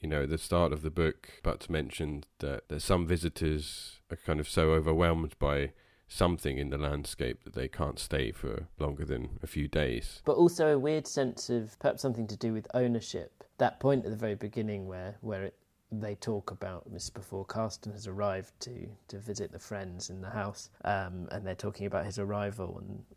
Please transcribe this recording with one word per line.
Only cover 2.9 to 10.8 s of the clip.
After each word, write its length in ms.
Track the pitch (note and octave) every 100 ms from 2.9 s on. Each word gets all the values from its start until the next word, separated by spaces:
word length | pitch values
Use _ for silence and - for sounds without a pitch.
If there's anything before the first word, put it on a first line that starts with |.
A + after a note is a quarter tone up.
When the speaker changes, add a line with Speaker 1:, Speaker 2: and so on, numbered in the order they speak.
| F2+ E2
Speaker 1:
visitors 960 | E2+ E2+ - D#2 D2+ D2 - - - -
are 80 | - -
kind 140 | D2+
of 80 | D2+
so 240 | F2 D#2+
overwhelmed 640 | D#2+ D#2 D#2+ E2+ E2 D#2 -
by 320 | C#2+ C#2+ C#2 - _ _ -
something 500 | - F2+ E2 C#2+ C2
in 120 | C#2
the 80 | C#2+
landscape 680 | D2 D2 C#2 - B1 -
that 100 | -
they 140 | - C2+
can't 300 | - C#2+ -
stay 340 | - C#2+ A#1
for 340 | - C2 G#1 - -
longer 260 | D2 D2
than 340 | C#2+ B1 B1 -
a 40 | -
few 220 | D2+ D2
days. 540 | D#2 C2+ A#1 - -
Speaker 2:
But 120 | - -
also 380 | E3+ F3 D#3
a 40 |
weird 280 | C#3+